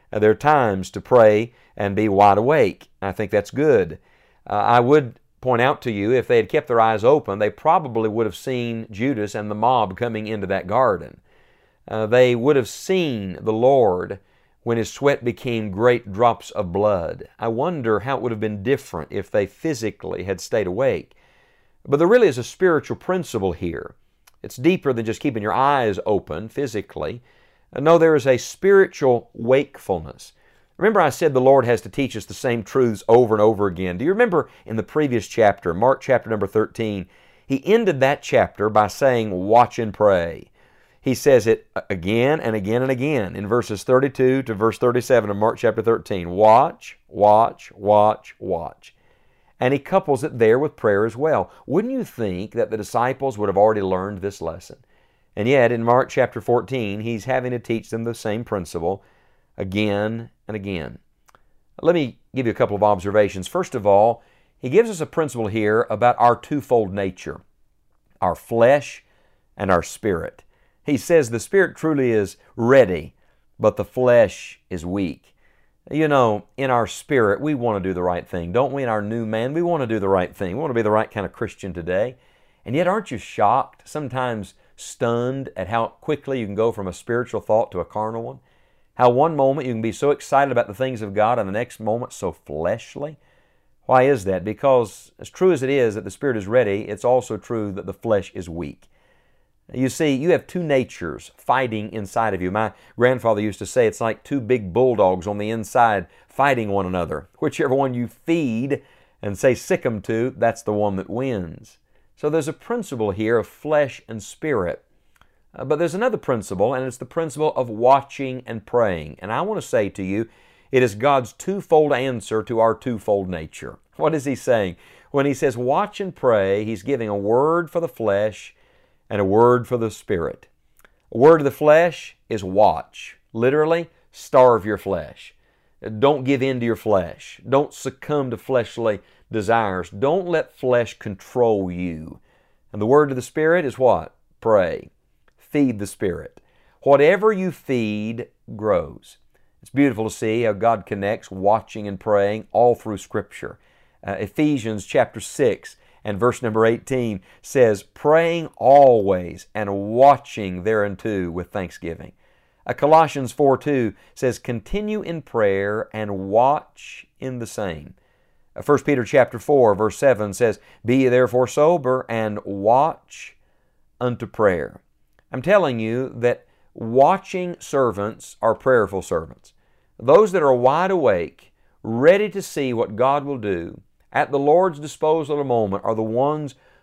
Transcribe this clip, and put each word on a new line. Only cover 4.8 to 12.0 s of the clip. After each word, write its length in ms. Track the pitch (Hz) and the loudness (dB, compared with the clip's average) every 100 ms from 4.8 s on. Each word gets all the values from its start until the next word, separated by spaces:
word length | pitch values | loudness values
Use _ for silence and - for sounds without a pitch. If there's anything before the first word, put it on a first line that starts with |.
would 340 | 123 151 123 - _ _ | 4 2 2 -10 _ _
point 220 | 127 117 | -2 2
out 200 | 131 139 | 2 0
to 80 | 123 | -4
you, 220 | 101 104 | -4 0
if 160 | 127 - | 0 2
they 80 | 120 | 0
had 120 | 104 | 2
kept 200 | 151 - | -2 0
their 120 | 117 | 2
eyes 220 | 113 107 | 2 2
open, 380 | 117 156 - 101 | 2 2 0 -2
they 100 | 104 | -4
probably 580 | - 156 175 139 113 110 | 0 0 0 0 -4 -2
would 180 | 110 107 | -2 -4
have 100 | - | -6
seen 500 | 135 123 117 113 110 | -8 -6 -6 -8 -10
Judas 420 | 101 135 110 104 | -6 -4 -2 -6
and 160 | 110 104 | -6 -8
the 60 | 107 | -2
mob 400 | 120 123 98 92 | 0 2 0 -4
coming 320 | 117 110 107 | -6 -6 -8
into 180 | 107 92 | -8 -4
that 220 | 95 92 | -6 -2
garden. 520 | 117 123 87 69 50 _ _ _ _ _ _ - | 0 2 0 -6 -20 _ _ _ _ _ _ -10
Uh, 180 | 110 | -6